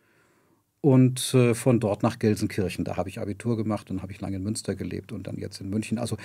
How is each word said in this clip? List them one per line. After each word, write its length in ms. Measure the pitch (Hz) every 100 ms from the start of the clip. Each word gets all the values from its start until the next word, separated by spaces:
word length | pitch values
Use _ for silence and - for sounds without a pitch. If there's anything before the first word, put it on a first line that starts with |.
| _ _ _ _ _ _ _ _
und, 500 | 147 131 127 127 -
äh, 200 | 131 120
von 260 | 117 135 113
dort 220 | 104 104
nach 160 | 117 -
Gelsenkirchen. 680 | 110 104 104 - 90 -
Da 140 | 85 -
habe 100 | 95
ich 120 | 95
Abitur 360 | 98 98 117 113
gemacht 340 | 110 104 -
und 120 | 92
habe 100 | 90
ich 80 | 98
lange 160 | 95 98
in 60 |
Münster 320 | 101 113 - 92
gelebt 360 | 90 95 -
und 140 | 98 95
dann 120 | -
jetzt 240 | 98 -
in 80 | 98
München. 280 | 107 107 110
Also 200 | 117 110